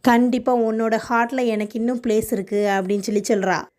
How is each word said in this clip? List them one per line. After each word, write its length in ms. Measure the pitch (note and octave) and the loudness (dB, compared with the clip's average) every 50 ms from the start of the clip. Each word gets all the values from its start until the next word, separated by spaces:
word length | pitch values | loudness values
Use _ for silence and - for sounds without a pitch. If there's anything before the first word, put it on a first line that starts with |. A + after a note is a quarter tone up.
| - | 4
"கண்டிப்பா 500 | B3+ A#3+ A#3 B3 B3 B3 B3 A#3+ C4+ B3 | 4 4 4 4 2 0 0 0 0 2
உன்னோட 400 | A#3+ A3+ A3+ A3 A3 A3+ A3+ A3 A3 | 2 2 0 0 0 0 0 0 -2
ஹார்ட்ல 440 | - - A#3+ A#3 A#3+ A#3 C4+ B3+ B3 | -2 0 0 0 0 0 -2 -2 -2
எனக்கு 320 | A#3 A3 G#3 G#3+ G#3 - A3+ | 0 0 -2 -4 -4 -4 -4
இன்னும் 260 | A3+ A#3+ B3+ A#3+ - | -2 -2 -4 -2 -2
பிளேஸ் 240 | A#3 G#3+ A3 A3 - | 0 0 0 0 0
இருக்கு" 300 | B3 G3 F#3+ - G#3 G3+ G#3 G3+ | -4 -4 -4 -4 -2 0 0 0
அப்படின்னு 360 | G3 G3 F#3+ F#3 G#3 G3+ F#3+ - | 0 0 0 0 -2 -2 -2 -2
சொல்லி 160 | G#3 G#3 G3 - | -2 -2 0 0
சொல்றா. 300 | A3+ G3+ F#3+ F#3 F3 D#3 - - _ | 0 0 2 0 -2 -2 -4 -8 _